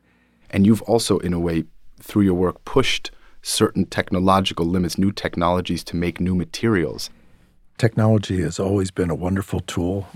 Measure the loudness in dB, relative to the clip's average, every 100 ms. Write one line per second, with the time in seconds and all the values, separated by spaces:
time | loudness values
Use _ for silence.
0 | _ _ _ _ _ 2 4 4 2 0
1 | 2 0 0 -2 0 -2 -4 -10 -20 -20
2 | -4 2 2 4 0 -2 -2 2 2 -2
3 | -6 -16 -20 -16 -6 0 2 2 -2 -2
4 | -2 0 4 4 2 -2 0 0 0 0
5 | 0 0 -4 0 0 0 -2 -6 -4 -4
6 | -4 -2 -2 -2 -4 -2 0 2 0 -4
7 | -12 -14 -20 -20 _ _ -20 _ 0 2
8 | 2 2 0 -2 -2 -2 0 0 -2 -2
9 | -2 -2 -2 -4 -4 -8 -6 -4 -4 -4
10 | -8